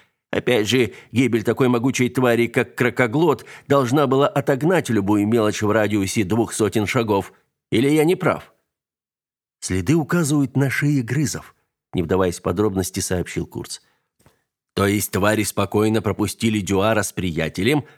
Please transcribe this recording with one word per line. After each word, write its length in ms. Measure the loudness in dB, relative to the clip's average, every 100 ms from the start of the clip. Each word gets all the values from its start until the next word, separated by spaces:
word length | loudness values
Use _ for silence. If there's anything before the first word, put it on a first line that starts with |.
| _ _ _
Опять 360 | -4 0 0 2
же, 280 | 2 0 -4 -6
гибель 320 | 0 0 0
такой 260 | 0 0 2
могучей 400 | 2 0 0 -2
твари, 380 | 0 2 2 2
как 280 | 0 -2
кракоглот, 720 | 0 0 2 0 2 2 0 -4 -14 0
должна 380 | 2 2 2 2
была 220 | 4 2
отогнать 600 | 0 0 0 2 0 0
любую 400 | 0 2 2 2
мелочь 320 | 2 0 0
в 100 | 0
радиусе 540 | 2 2 0 -2 -2
двух 300 | 0 0 0
сотен 320 | 0 0 0 0
шагов. 480 | 0 0 0 -2 -12 _ _ _
Или 200 | 0 2
я 140 | 2
не 120 | 2 2
прав?» 380 | 0 -2 -6 _ _ _ _ _ _ _ _ _ _ _
«Следы 340 | -6 -2 0
указывают 640 | 0 0 0 0 0 0 0
на 140 | 0
шеегрызов», 840 | 0 0 0 -2 -2 -2 -6 -12 _ _ _ _
не 100 | -6
вдаваясь 360 | -2 0 0 -2
в 40 |
подробности, 580 | -4 -2 0 -2 -4 -6
сообщил 460 | -4 -4 -4 -6 -8
Курц. 340 | -10 -12 -16 _ _ _ _ _ _ _ _ _
«То 140 | -2 0
есть 240 | 0 -2
твари 320 | 0 0 0
спокойно 580 | -2 -4 -2 0 2 0
пропустили 600 | -2 -2 -4 -2 -2 0
Дюара 420 | 0 0 2 0
с 100 | -2
приятелем, 720 | -4 -4 -2 -4 -2 0 0 -4